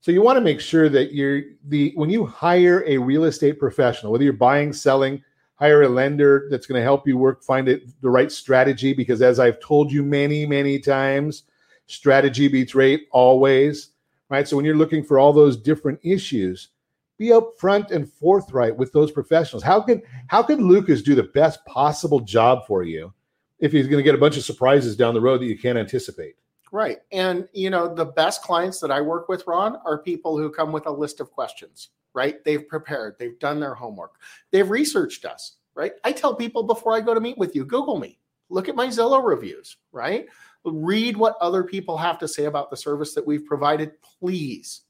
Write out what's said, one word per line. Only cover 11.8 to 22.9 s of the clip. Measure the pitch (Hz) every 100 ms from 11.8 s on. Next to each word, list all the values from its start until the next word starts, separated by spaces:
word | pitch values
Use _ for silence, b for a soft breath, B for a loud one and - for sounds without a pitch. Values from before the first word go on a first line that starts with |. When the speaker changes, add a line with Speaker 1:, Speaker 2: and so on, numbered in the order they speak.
| _
Speaker 1:
strategy | - 143 135 135 120 143
beats | 139 123
rate | 131 135 151 -
always, | 127 127 131 135 135 143 147 - _ _ _ _
right? | 139 143
So | 143
when |
you're | 151
looking | 156 156 160
for | 147 135
all | 139
those | 147 147 120
different | 127 151 147 143
issues, | 165 190 - 123 92 92 - _ _ _ _ _
be | 226
upfront | 226 226 - 185 202 208
and | 175 139
forthright | _ 160 196 190 135 117 110
with | 127
those | 151 151
professionals. | 151 - 160 156 113
How | 107 202
can, | 214 233 B B B
how | 196
can | 240 302 185
Lucas | 196 196 131
do | 139
the | 135
best | 98 143 156 - -
possible | 120 147 147 160 143
job | 110 110 117 127 -
for | 98
you | 85